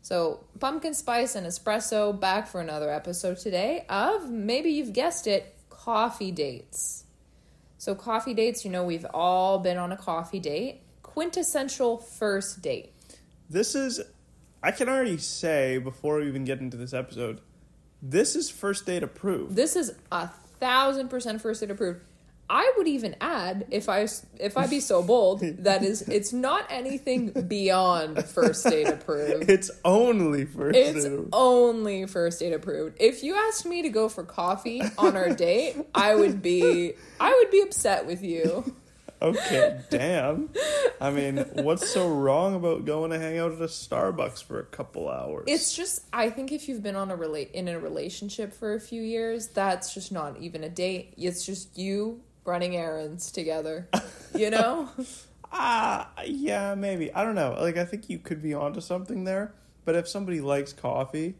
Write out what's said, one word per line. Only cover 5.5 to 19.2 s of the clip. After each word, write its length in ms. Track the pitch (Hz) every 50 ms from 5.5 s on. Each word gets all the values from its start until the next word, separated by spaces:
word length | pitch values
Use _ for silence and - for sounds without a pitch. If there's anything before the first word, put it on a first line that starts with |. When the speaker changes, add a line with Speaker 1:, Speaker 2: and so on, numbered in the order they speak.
| - - - _
Speaker 1:
coffee 600 | - - - - 233 214 220 240 226 - 208 190
dates. 720 | 180 170 147 139 123 117 - - - - - - - - - _ _ _ _ _ _ _ _ _ _ _ _ _ _ _
So, 160 | - - 196
coffee 400 | 196 - 233 226 226 226 269 240
dates, 300 | 208 220 240 226 233 -
you 60 | 208
know, 140 | 180 180 180
we've 220 | 180 170 165 170 - -
all 460 | 156 170 180 180 185 185 190 196 190
been 200 | 180 185 175 180
on 140 | 180 175 185
a 40 |
coffee 440 | 196 - - 165 165 165 170 - 196
date. 420 | - 151 143 165 220 269 - - - - - - _
Quintessential 960 | - - 302 320 359 349 370 330 - - 294 269 277 - - 262 240 226 226
first 640 | - - - - 220 208 196 196 196 - - - 180
date. 300 | 156 127 - - - - _ - - - - - _ _ - - -
Speaker 2:
This 240 | 156 180 226 - -
is, 260 | 277 269 262 233 - - - - - _ _ - - - - _ _ -
I 80 | 160
can 180 | 208 - 269 240
already 300 | 262 269 254 233 175 156
say, 600 | - - - - - 165 156 147 135 131 131 131
before 400 | 123 131 127 - - 147 151 151
we 80 | 151 143
even 160 | 135 135 135
get 160 | 127 135 131
into 160 | 135 127 120
this 160 | 120 120 127 131
episode, 480 | 127 131 131 - 113 120 110 113 - - _ - - - - _ - _ - _ _ -
this 340 | 131 131 180 247 - -
is 120 | 302 330 -
first 360 | - - - 202 196 196 -
date 160 | - 180 175 -
approved. 540 | - - -